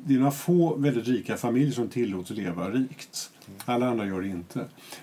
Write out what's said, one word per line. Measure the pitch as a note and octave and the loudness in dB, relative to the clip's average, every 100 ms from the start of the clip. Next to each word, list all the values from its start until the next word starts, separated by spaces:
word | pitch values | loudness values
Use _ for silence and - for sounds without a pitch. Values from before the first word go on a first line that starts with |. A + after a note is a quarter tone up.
| C#3 | 2
det | |
är | C3 | 4
några | C#3 | 4
få | C#3+ - F3 E3 C#3+ | 2 2 4 4 4
väldigt | C#3+ A#2 A2+ | 2 2 2
rika | A#2+ - G2+ | 0 0 -2
familjer | A#2+ A#2+ C#3+ | 2 4 2
som | A#2+ A2 | 2 -2
tillåts | B2 A2+ F#2+ F2+ | 0 -2 -2 -6
leva | G#2+ F#2+ E2+ F#2 | -6 -4 -4 -2
rikt. | A#2+ C3 - - - - - - - - | 0 -2 -6 -12 -10 -12 -14 -20 -10 -4
Alla | A#2+ B2 | 0 0
andra | A#2 G2+ | 0 -2
gör | F#2 | -2
det | G2 | -4
inte. | F2+ F2 - - - - - | -6 -8 -10 -10 -12 -18 -18